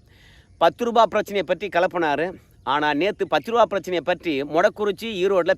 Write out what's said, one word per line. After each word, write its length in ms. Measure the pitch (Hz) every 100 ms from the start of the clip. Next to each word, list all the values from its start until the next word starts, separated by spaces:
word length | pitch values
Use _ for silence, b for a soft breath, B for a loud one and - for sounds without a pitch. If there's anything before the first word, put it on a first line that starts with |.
| _ b b b b -
பத்து 280 | 170 - 233
ரூபா 200 | 233 185
பிரச்சனையை 380 | 208 202 202
பற்றி 240 | 160 175 202
கலப்பினாரு. 640 | 170 180 175 160 143 175 - b b
ஆனா, 300 | - 143 151
நேத்து 340 | 147 190 - 185
பத்து 240 | 156 143
ரூபா 140 | 233 214
பிரச்சனையை 500 | 196 170 175 160 175
பற்றி 280 | 175 139
மொடக்குறிச்சி, 720 | 143 151 202 214 208 - 226 196
ஈரோடுல 360 | 190 190 165